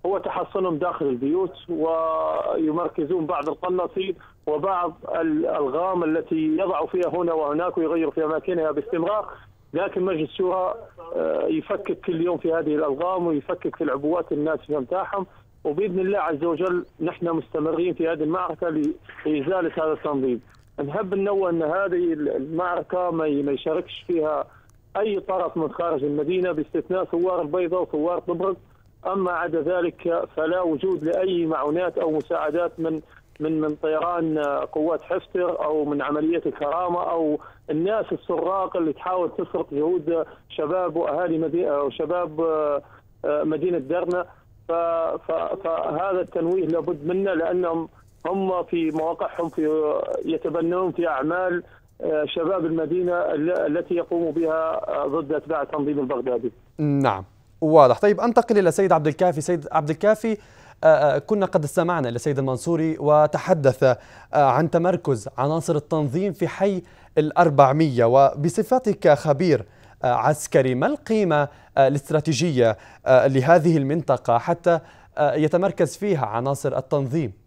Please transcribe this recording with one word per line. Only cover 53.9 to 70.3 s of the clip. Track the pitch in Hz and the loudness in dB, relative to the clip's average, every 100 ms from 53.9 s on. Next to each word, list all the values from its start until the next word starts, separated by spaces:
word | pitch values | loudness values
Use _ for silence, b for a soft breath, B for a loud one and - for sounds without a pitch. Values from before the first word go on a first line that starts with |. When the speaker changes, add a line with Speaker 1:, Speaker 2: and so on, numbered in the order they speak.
Speaker 1:
يقوم | 170 170 170 165 | -2 0 -2 0
بها، | 151 160 160 160 160 - | 0 0 0 0 -2 -4
آه، | 147 147 | -2 -2
ضد | 156 143 | -2 -2
أتباع | 151 147 160 | -4 -2 -4
التنظيم | 139 156 143 143 | -2 -2 -2 -2
البغدادي. | 127 135 127 120 120 - - - | -2 -2 -2 -2 -4 -8 -20 -2
Speaker 2:
نعم، | 151 143 131 95 95 - _ - | 0 4 2 0 -6 -20 _ -2
واضح. | 156 156 131 117 | 6 8 8 8
طيب | 208 202 | 4 4
أنتقل | 240 233 226 208 | 4 2 4 4
إلى | 180 | 4
سيد | 175 190 | 4 4
عبد | 165 151 | 4 2
الكافي. | 139 180 156 | 2 2 2
سيد | 151 170 143 | -2 -2 0
عبد | 160 151 | -2 0
الكافي، | 156 208 220 226 214 b b b - | 0 2 2 0 -4 b b b 2
آه، | 160 | 6
آه، | 151 147 143 | 6 6 2
كنا | - 208 | 0 0
قد | 185 180 | 2 0
استمعنا | 147 - 170 175 127 | 0 0 2 0 0
لسيد | 117 156 135 | -2 -2 0
المنصوري | 135 127 - 165 160 160 | 0 -2 0 0 0 0
وتحدث، | 147 151 151 143 - 170 135 123 | 4 6 6 2 2 4 4 6
آه، | 131 120 B B B | 2 2 B B B
عن | 147 135 127 160 | 4 4 4 2
تمركز | 170 175 180 - 120 - - | 2 2 0 0 -2 -4 -2
عناصر | 139 160 151 | 0 0 0
التنظيم | 151 - 156 147 151 196 | -2 0 -2 0 -2 -4
في | 156 170 | -2 -4
حي | - 196 185 b b b - | 0 0 0 b b b 0
الأربعمية، | 151 - 175 143 135 147 160 120 | 2 4 4 6 6 6 2 4
وبصفتك | 117 131 139 - 160 - - 254 214 - 170 | 6 6 6 4 -2 0 0 2 2 2 4
خبير، | 147 156 135 180 127 - b b b | 4 4 2 4 2 0 b b b
آه، | 127 | 0
عسكري، | 123 123 | 2 2